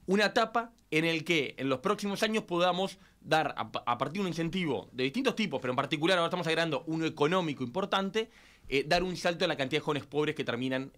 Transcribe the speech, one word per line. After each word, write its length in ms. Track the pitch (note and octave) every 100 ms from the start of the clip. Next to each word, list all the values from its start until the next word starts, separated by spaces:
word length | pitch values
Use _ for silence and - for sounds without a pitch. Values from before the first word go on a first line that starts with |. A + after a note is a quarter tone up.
| -
una 200 | G3 G3+
etapa 460 | A#3 A3+ A#3 A#3 - _
en 140 | D#3
el 200 | E3 D#3+
que 300 | D#3 E3 B2 -
en 100 | C3+
los 120 | C3
próximos 420 | F#3+ G#3 G3+ G3
años 220 | G#3+ A3
podamos 540 | G#3+ E3+ F3+ F3 F#3+ - - _
dar, 340 | C3 D#3+ D3 -
a, 140 | A2 B2+ -
a 120 | A#2+
partir 160 | C3+
de 60 | F#3
un 60 | F#3
incentivo 600 | D#3+ E3 F#3+ E3 G#2+ -
de 120 | B2
distintos 300 | C3 A#3 G#3+
tipos, 260 | - G3+ C3
pero 120 | B2+
en 40 | B2+
particular 420 | C3+ D3+ E3+ F#3
ahora 100 | E3
estamos 180 | F3+ E3
agregando 380 | D#3+ E3 C#3 -
uno 180 | D#3+
económico 600 | D#3 - D3 F#3 D#3+ C3
importante, 680 | B2 F3 G3 G3 G3 A3 A3+ - - - -
eh, 140 | C#3 D3
dar 160 | F3
un 140 | F#3 E3+
salto 280 | F3+ E3+
a 40 | F3+
la 80 | D3
cantidad 240 | C3 D3+
de 40 |
jóvenes 220 | D#3 C#3+ A2
pobres 280 | C#3+ D3+ C#3+
que 80 |
terminan 480 | B2+ A#2+ C3 C3 C3+